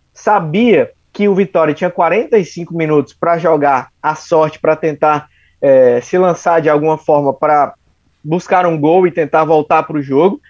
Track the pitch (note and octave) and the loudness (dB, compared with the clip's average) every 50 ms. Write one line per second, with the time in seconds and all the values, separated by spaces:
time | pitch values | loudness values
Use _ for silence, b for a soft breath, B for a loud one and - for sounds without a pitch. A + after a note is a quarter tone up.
0 | _ _ _ - - A3 G#3+ G3+ E3+ D#3 D3 G#3 A#3+ A#3+ G3 D3 A#2+ - - _ | _ _ _ -8 -2 -2 0 0 -2 -2 -2 0 2 2 2 2 0 -2 -6 _
1 | _ _ _ - G3+ G3+ G3 F#3 G3 - - F3 D#3+ D#3 C#3+ - F#3 F3+ F3+ F#3 | _ _ _ -2 -2 0 0 0 -2 -2 0 0 0 0 -2 -2 -4 -6 -2 -2
2 | F3 E3 E3+ G#3+ C#4+ D#4 B3 G#3+ F3 - - E3 E3+ E3 E3 E3 D#3+ D3+ D3+ D3 | -2 0 0 -2 -2 0 0 0 0 -2 -8 -14 -12 -10 -6 -6 -2 0 0 0
3 | C3 - - - - E3+ E3+ E3 D#3+ E3+ D#3+ D3 C#3+ C#3+ C#3 B2+ B2 - _ _ | 0 -2 -6 -4 -2 0 0 0 0 0 0 2 2 0 0 0 -4 -6 _ _
4 | - D3+ D3+ - - - E3+ D#3 D#3 D3+ - - - D#3 D#3 D3+ - D#3+ D3 C#3+ | -6 -6 -6 -6 -4 -2 0 0 0 0 -2 -4 -2 -2 -2 0 -2 -6 -4 0
5 | - D3+ D3+ C#3+ - b b b b b b b - C#3 C3+ C3 B2+ B2 A#2+ B2 | 0 0 0 -2 -4 b b b b b b b 0 2 4 6 4 4 2 0
6 | - - - F3+ F#3 F3+ E3 - - F3+ E3+ E3 D3+ D#3 D3+ D3 D3 D#3+ D#3 D3 | -2 -2 -2 0 0 0 0 -2 -2 0 0 0 2 2 0 0 0 0 -2 -2
7 | - - D#3 D3 C#3+ C#3 C3+ - - D3+ D3+ D3 C#3 C3+ - _ _ _ _ _ | 0 0 0 0 0 -2 -4 -2 -2 0 2 2 0 -2 -4 _ _ _ _ _
8 | _ _ _ _ - D3+ D#3+ F3+ - - F#3+ F3+ F3+ F3 E3 D3+ C#3+ D#3 E3+ F#3+ | _ _ _ _ -8 -6 -6 -6 -4 -2 0 0 0 0 -2 0 0 2 2 2
9 | F#3 F3 - F3 D3+ C3+ - D#3 D#3 D3 D#3+ D3+ D3 - E3+ D#3 D#3 - D#3 D3+ | 2 0 0 -2 -4 0 0 0 2 2 2 0 2 0 0 -2 -2 -2 -6 -8
10 | C#3 C#3 C3+ C#3 E3+ G3+ D4+ - b b | -6 -2 0 2 2 2 0 -4 b b